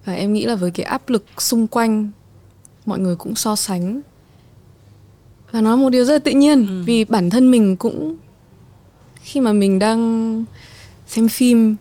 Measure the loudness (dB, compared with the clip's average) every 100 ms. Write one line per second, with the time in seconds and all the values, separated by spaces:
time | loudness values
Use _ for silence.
0 | -10 -6 -4 -2 -2 -4 -4 -6 -6 -8
1 | -4 -4 -4 -8 -2 -2 0 0 0 0
2 | -4 -10 _ -20 _ _ -20 _ -8 -4
3 | -2 -4 -6 -6 -4 -4 -4 -4 -4 -6
4 | -10 _ _ _ _ -20 _ _ _ _
5 | -20 _ _ _ -10 -2 2 2 2 2
6 | 2 2 2 2 4 4 2 -2 -2 0
7 | 0 0 0 4 4 6 4 2 -4 -4
8 | -8 -10 -16 _ _ _ -20 -20 _ _
9 | -20 -20 -8 -2 0 2 2 2 2 0
10 | 0 -2 -2 -4 -8 -12 -20 -20 -20 -20
11 | -10 0 0 2 2 4 2 0